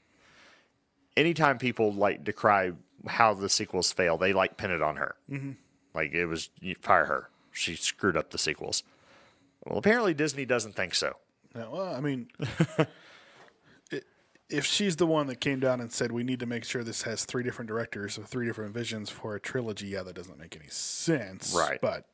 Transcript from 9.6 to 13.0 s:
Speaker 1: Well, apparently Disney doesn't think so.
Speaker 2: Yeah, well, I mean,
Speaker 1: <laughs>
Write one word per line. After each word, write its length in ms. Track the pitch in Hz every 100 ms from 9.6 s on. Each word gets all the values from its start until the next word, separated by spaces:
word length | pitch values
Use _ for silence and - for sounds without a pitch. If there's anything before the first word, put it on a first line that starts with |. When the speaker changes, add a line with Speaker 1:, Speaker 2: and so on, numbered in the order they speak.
| -
Speaker 1:
Well, 120 | 98
apparently 360 | 143 240 214
Disney 320 | 147 151 135 123
doesn't 300 | 123 107 98
think 200 | 92 -
so. 220 | 73 - _ _ _ -
Speaker 2:
Yeah, 120 | 113
well, 240 | 151 190
I 60 | 131
mean, 300 | 143 135 113 -
Speaker 1:
<laughs> 400 | 143 - 165 640 - -